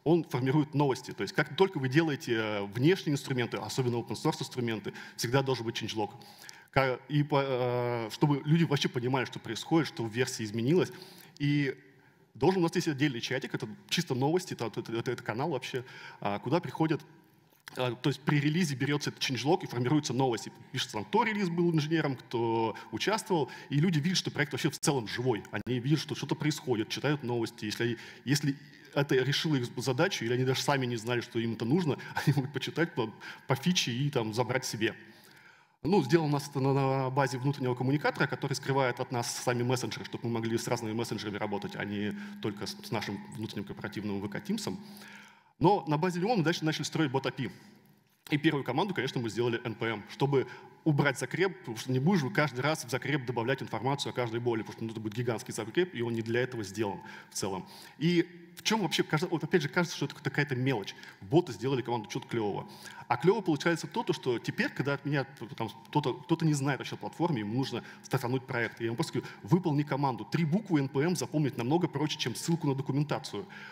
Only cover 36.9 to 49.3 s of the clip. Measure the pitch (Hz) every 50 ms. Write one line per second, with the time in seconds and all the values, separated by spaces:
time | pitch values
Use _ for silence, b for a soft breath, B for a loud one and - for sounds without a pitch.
36.9 | 135 135 135 131 131 143 139 127 131 127 127 143 139 - 131 123 123 123 127 131
37.9 | 139 151 - 240 254 - 160 131 - - - 139 139 - - - 135 135 135 123
38.9 | 120 - 131 - 131 120 120 - - - - 131 120 120 120 120 123 120 117 107
39.9 | - - 95 - - 123 - 117 117 113 113 113 117 110 - - 123 117 117 110
40.9 | 107 113 117 - 120 104 104 107 98 101 107 107 104 98 98 92 - 104 104 101
41.9 | 101 101 104 104 104 B B B B B - 113 101 - 101 95 - - - -
42.9 | 117 107 - - 101 98 - - - - 110 107 - 110 98 - 98 - - 107
43.9 | 104 113 98 107 98 98 98 104 101 104 - - 196 226 - - 92 92 - B
44.9 | B B B B B B B B B B B B B B 131 175 208 190 - 156
45.9 | 151 147 160 185 170 180 170 214 254 208 151 156 170 - 160 156 151 - 151 -
46.9 | - 156 160 139 127 135 - 139 - - 131 101 - - - - - - - -
47.9 | - _ _ _ _ _ - - 151 143 147 156 147 143 120 - 120 143 190 214
48.9 | 185 - 113 - - 139 117 113